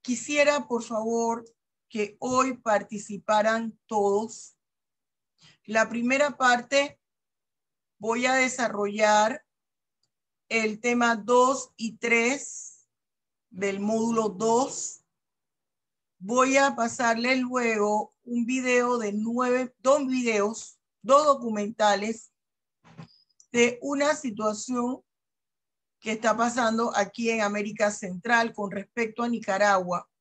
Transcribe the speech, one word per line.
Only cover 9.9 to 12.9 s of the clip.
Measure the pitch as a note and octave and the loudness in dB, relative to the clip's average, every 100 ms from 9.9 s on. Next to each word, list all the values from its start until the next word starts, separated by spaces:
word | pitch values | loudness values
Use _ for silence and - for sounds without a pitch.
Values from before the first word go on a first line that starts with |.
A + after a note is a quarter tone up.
| _ _ _ _ _ _ | _ _ _ _ _ _
el | A3+ A3 G#3+ | -2 -2 -2
tema | A#3+ A#3+ A#3 A#3 | -2 2 2 0
dos | G3+ B3 B3 C#4 - _ | 2 4 6 2 -6 _
y | A3+ - | -10 -6
tres | A#3 A#3 A#3 C#4+ - - - - _ | 0 2 2 -2 -6 -16 -18 -20 _